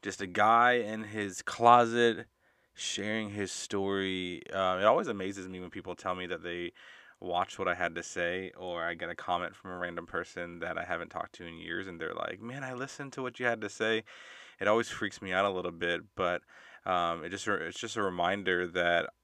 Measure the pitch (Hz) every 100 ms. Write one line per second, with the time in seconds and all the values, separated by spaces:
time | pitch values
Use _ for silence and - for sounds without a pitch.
0 | 101 95 98 90 104 117 120 123 107 110
1 | 107 107 101 90 - - 117 120 120 117
2 | 117 110 113 _ _ _ _ - - -
3 | 101 110 104 104 95 - - 101 98 98
4 | 95 92 90 87 - 95 92 92 104 139
5 | 190 101 95 98 92 92 90 98 92 90
6 | 95 90 90 87 85 87 87 - - -
7 | - _ 90 87 95 - 92 87 87 82
8 | 82 - 87 90 95 - 90 87 82 85
9 | 85 87 - 87 87 - 95 90 90 85
10 | 85 87 87 - 87 85 85 85 87 87
11 | 85 82 85 - 87 82 85 87 95 87
12 | 82 80 76 95 113 135 131 123 135 -
13 | 139 135 127 120 123 113 107 - 110 110
14 | 110 - - - - - 98 107 117 -
15 | 104 - 98 92 101 92 90 82 87 85
16 | - - 90 87 _ - - - - 90
17 | 85 85 80 95 - 101 82 - 117 110
18 | 101 87 87 101 95 90 90 87 87 85
19 | 82 -